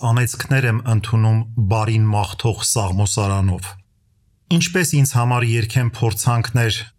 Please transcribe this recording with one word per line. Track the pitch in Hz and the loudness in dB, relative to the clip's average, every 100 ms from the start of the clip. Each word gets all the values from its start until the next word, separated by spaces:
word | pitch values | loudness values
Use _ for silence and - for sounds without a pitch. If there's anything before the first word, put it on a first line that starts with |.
անեծքներ | 117 120 120 - - 135 123 | 0 0 0 -4 -2 0 0
եմ | 110 | 0
ընդունում | 113 110 98 113 110 110 113 113 | 0 0 2 2 4 2 0 -2
բարին | 98 110 107 110 110 | 0 0 2 2 2
մաղթող | 104 101 - 120 98 - | 0 -2 -4 -4 -2 -2
սաղմոսարանով։ | 117 98 92 101 - 101 98 95 90 - - _ _ _ _ _ _ _ | -2 -2 0 0 0 0 0 0 -2 -6 -18 _ _ _ _ _ _ _
Ինչպես | 170 - 185 175 | 0 0 0 0
ինձ | 143 135 | 2 2
համար | 120 120 123 117 | 2 2 2 0
երգեմ | 117 113 127 120 | 0 0 0 -2
փորձանքներ, | - 117 98 - 117 - 120 113 - - | 0 -2 0 0 0 0 0 0 -2 -10